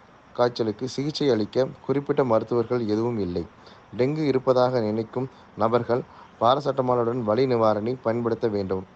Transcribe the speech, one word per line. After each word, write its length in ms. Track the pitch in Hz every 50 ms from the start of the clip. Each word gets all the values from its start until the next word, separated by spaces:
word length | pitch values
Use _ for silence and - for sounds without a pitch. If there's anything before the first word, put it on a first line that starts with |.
| - - - - - - -
காய்ச்சலுக்கு 540 | - 120 123 120 - 120 110 104 - 131 131
சிகிச்சை 400 | - - 139 151 147 - 151 139
அளிக்க 380 | 120 107 107 104 - 123 131 131 143 - -
குறிப்பிட்ட 420 | - 131 143 143 - 143 147 139
மருத்துவர்கள் 580 | 123 110 110 113 113 123 120 117 110 123 123 117
எதுவும் 340 | 104 107 110 113 120 120 110
இல்லை. 240 | 98 87 87 85 82 - - - - - - - - - -
டெங்கு 320 | 98 123 135 151 156 160
இருப்பதாக 560 | 143 131 131 131 131 127 127 123 123 127 123
நினைக்கும் 500 | 113 107 104 113 113 110 - 127 131 131 - - - - -
நபர்கள் 460 | - 107 113 113 120 120 - 117 127 - - - - - - - -
பாராசெட்டமாலுடன் 800 | 113 117 131 139 135 139 127 - 127 127 123 123 117 117 123 127 117
வலி 200 | 104 107 117 135
நிவாரணி 460 | 131 123 117 113 110 107 104 101 117 127 127 -
பயன்படுத்த 440 | 113 113 120 120 117 113 113 - 117
வேண்டும் 360 | 104 101 98 92 95 95 95 - -